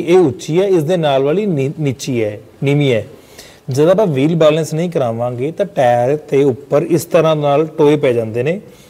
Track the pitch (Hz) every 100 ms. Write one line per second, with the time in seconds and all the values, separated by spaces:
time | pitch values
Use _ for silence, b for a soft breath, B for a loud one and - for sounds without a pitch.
0 | 160 180 165 - - 165 202 185 147 180
1 | 151 135 139 175 214 151 135 160 147 117
2 | - 123 107 104 - - 139 143 143 113
3 | 101 - B B B B - 131 156 190
4 | 214 131 147 170 156 156 156 156 175 165
5 | 123 113 120 123 139 170 196 - 123 120
6 | 123 151 - 139 143 117 - 147 165 165
7 | - 175 160 156 147 143 160 156 147 151
8 | 143 117 113 110 135 196 - B